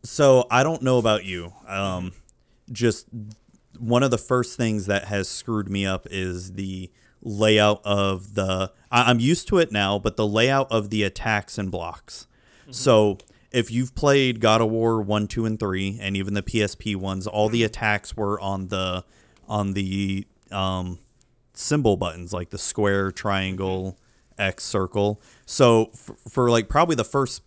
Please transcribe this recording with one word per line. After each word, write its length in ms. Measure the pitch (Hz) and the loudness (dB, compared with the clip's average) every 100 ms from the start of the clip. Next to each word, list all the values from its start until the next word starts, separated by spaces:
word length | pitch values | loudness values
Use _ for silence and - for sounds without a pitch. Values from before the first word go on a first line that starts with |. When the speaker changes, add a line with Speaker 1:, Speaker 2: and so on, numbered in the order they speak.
Speaker 1:
So 440 | - - 139 131 120 | -8 4 6 6 6
I 120 | 123 | 2
don't 200 | 147 160 | 2 0
know 160 | 131 127 | 2 2
about 260 | 113 107 | 4 0
you. 280 | 95 90 85 87 - | -2 -8 -10 -16 -10
Um, 460 | 98 98 90 90 - - _ _ _ - | -4 -4 -4 -8 -12 -20 _ _ _ -16
just 360 | 110 117 104 - 113 107 107 _ _ _ - | 0 0 0 -10 -16 -16 -18 _ _ _ -10
one 240 | 117 120 | 0 2
of 80 | 139 | 2
the 80 | 117 | 0
first 380 | - 127 120 - | 0 -2 -2 -2
things 300 | 113 107 98 | -2 -2 -2
that 180 | 98 - | -2 -2
has 220 | 101 92 | -4 -4
screwed 400 | - - 110 98 | -6 -4 -4 -2
me 160 | 98 98 | -2 -2
up 200 | 92 - | -4 -6
is 440 | 95 92 90 92 | -6 -6 -8 -10
the 360 | 92 95 92 90 _ _ _ | -10 -8 -10 -12 _ _ _
layout 580 | 117 104 110 107 104 104 | -10 2 6 8 6 4
of 500 | 104 101 98 92 98 | 0 0 2 -2 -4
the, 380 | 101 95 92 95 _ _ | -4 -2 -2 -4 _ _
I, 200 | 120 120 | 2 4
I'm 100 | 120 | 2
used 280 | 127 175 - | 2 0 2
to 100 | 190 | 2
it 120 | 165 | 2
now, 260 | 104 98 101 | 2 0 0
but 180 | 104 107 | -2 -2
the 100 | 107 | 0
layout 440 | 107 123 139 131 | 2 4 2 0
of 180 | 113 101 | -2 -2
the 120 | 107 | -2
attacks 520 | 98 - 117 104 - - | -2 -2 -2 -2 -4 -8
and 120 | 95 | -6
blocks. 560 | 92 85 - - - - _ _ _ | -6 -8 -12 -18 -18 -18 _ _ _
Speaker 2:
Mm-hmm. 100 | - | -14
Speaker 1:
So 460 | 117 139 110 104 95 - _ _ | 0 4 6 4 0 -14 _ _
if 180 | 123 110 | -2 -2
you've 240 | 117 127 | -4 -4
played 460 | - 147 139 131 117 | 0 2 4 2 2
God 200 | 113 110 | 2 4
of 80 | 110 | 2
War 300 | 113 113 113 | 2 0 0
one, 260 | 104 107 104 | 0 -2 -2
two, 160 | - 113 | -4 -4
and 120 | 107 | -2
three, 400 | 104 95 98 110 | -4 -2 -4 -4
and 160 | 98 98 | -4 -4
even 180 | 98 | -2
the 80 | 101 | -4
P 200 | - 113 | -2 0
S 120 | 104 | 0
P 200 | - 110 95 | -2 -6 -4
ones, 300 | 95 95 98 | -4 -6 -4
all 220 | 104 107 | 0 0
the 120 | 117 | 2
Speaker 2:
Mm-hmm. 60 | 110 | 0
Speaker 1:
attacks 500 | - 110 104 - - | 0 -2 -2 -6 -6
were 240 | 101 101 | -4 -4
on 280 | 98 98 92 | -4 -6 -4
the, 360 | 95 92 90 - _ _ _ - | -4 -4 -6 -8 _ _ _ -6
on 240 | 107 98 | -4 -2
the, 520 | 98 95 95 98 98 - _ _ | -2 -4 -2 -2 -4 -8 _ _
um, 480 | 95 95 92 92 87 _ _ _ _ _ | -4 -2 -2 -6 -10 _ _ _ _ _
symbol 420 | - - 151 117 95 | -8 -2 2 2 2
buttons, 360 | 90 82 85 | -2 -8 -10
like 180 | 90 87 | -10 -8
the 80 | - | -4
square, 540 | - - 101 98 95 | -4 0 0 2 -2
triangle, 800 | - 104 98 95 92 95 92 95 | -4 -2 -2 -2 -4 -4 -4 -6
Speaker 2:
Mm-hmm. 100 | 95 _ _ _ - | -12 _ _ _ -4
Speaker 1:
X, 220 | 98 - | -4 -2
circle. 580 | - 104 95 104 101 107 _ _ - | -4 -2 0 0 0 -2 _ _ -10
So 440 | - 123 113 113 | 4 6 6 2
f-, 200 | - - - - | -6 -20 -18 -8
for, 180 | - 123 | -2 2
like, 200 | 117 101 | 2 2
probably 260 | 143 170 | 2 2
the 80 | 135 | 0
first 400 | 107 135 131 - | -2 -2 -2 -6